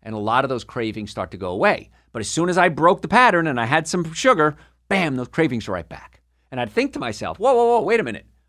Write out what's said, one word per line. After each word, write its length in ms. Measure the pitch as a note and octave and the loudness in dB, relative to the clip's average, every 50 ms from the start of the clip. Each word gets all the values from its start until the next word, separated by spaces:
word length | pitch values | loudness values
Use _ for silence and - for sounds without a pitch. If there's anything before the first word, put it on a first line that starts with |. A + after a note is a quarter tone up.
| _ | _
and 120 | A2 A2 | -10 -8
a 40 | G#2+ | -6
lot 260 | G#2 A2 A2+ B2+ C#3 | -2 0 2 2 2
of 40 | C3 | 0
those 160 | C3 A#2 G#2 | -2 -6 -6
cravings 460 | - - B2+ A#2 A2 G#2 A2 G#2 F#2+ | -8 -8 -6 -4 -4 -4 -6 -10 -10
start 220 | - G#2 F#2+ F2+ - | -8 -8 -8 -8 -8
to 40 | |
go 140 | F#2 F#2+ F2+ | -8 -8 -6
away. 400 | F2+ G#2 E3 G#3 E3+ - G#2 - _ _ _ _ - | -4 0 0 0 0 0 -4 -12 _ _ _ _ -10
But 80 | A#2 | -8
as 80 | G#2 - | -8 -4
soon 200 | - D#3 E3+ F3+ | -2 -2 0 0
as 80 | F3 | 2
I 140 | D3+ F3 F#3 | 2 2 2
broke 320 | D3+ A#2+ D#3 F3 G3 F#3 - | 2 4 4 4 4 2 0
the 60 | D3+ | 0
pattern 380 | F#3+ A#3 B3+ A#3 F#3 E3+ E3 | 4 4 6 6 4 4 2
and 140 | D#3+ C3+ A#2+ | 0 0 -2
I 60 | A#2 | 0
had 200 | A2+ C#3+ D#3+ D#3+ | 0 0 0 0
some 280 | - - F#3 E3 D#3+ D#3+ | -2 -2 -4 -4 -4 -6
sugar, 420 | - - C4 B3 F3 D3+ D3+ D3+ - - _ _ _ _ - | 0 2 2 4 4 4 2 0 -2 -10 _ _ _ _ -2
bam, 280 | G3+ F#3+ F3 D3+ C3+ | -2 0 0 0 -2
those 120 | B2+ B2 - | -4 -6 -4
cravings 400 | - - D#3+ D3 B2+ A2+ G2+ G#2+ | -2 0 0 0 0 -4 -4 -4
are 40 | G2 | -6
right 140 | F2 E2 | -6 -8
back. 340 | - - - - - _ _ _ _ _ _ _ _ | -10 -16 -20 -20 -20 _ _ _ _ _ _ _ _
And 100 | C#3 B2+ | -8 -6
I'd 100 | A#2+ - | -6 -4
think 220 | - A#3 C4+ C4+ - | -2 -2 -2 -2 -4
to 60 | D4 | -6
myself, 400 | - A#2+ G#2+ - - E2+ E2 - | -8 -8 -6 -6 -8 -8 -6 -2
"Whoa, 160 | G3 C4 C4 | 0 2 4
whoa, 100 | A#3 A#3+ | 4 4
whoa, 180 | A#3 A#3+ A#3 D3+ | 4 4 2 2
wait 160 | F3 A3+ A3+ | 2 0 0
a 40 | F3 | 0
minute. 240 | A#2+ G#2 - - _ _ _ _ | -2 -6 -8 -12 _ _ _ _